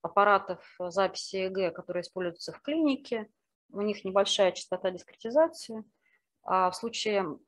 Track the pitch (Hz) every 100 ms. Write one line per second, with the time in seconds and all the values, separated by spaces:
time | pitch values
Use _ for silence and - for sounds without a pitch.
0 | 170 202 202 196 196 175 - - 180 175
1 | 190 185 - 190 190 190 185 175 - 180
2 | 175 - 180 170 - 160 - 311 311 269
3 | - 233 208 _ _ _ _ 196 208 208
4 | 190 190 202 - 190 180 - 185 185 185
5 | - - 226 262 330 330 - 220 208 _
6 | _ _ _ _ - 185 185 185 233 -
7 | 214 202 180 139